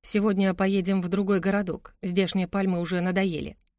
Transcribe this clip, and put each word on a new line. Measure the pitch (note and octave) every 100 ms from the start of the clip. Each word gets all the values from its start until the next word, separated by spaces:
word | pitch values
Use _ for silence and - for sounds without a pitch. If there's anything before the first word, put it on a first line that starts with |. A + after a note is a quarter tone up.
«Сегодня | - G#3 G#3+ G3 F#3+
поедем | F#3 F#3+ G3 F3+ F#3+
в | F3
другой | F#3+ G3 G3
городок, | F#3+ G3+ F#3+ - - _
здешние | F#3 F3+ F3+ F#3+ F3
пальмы | G3 F#3+ F3
уже | E3+ F3+
надоели», | F3+ F#3 F#3+ D3+ D3 - _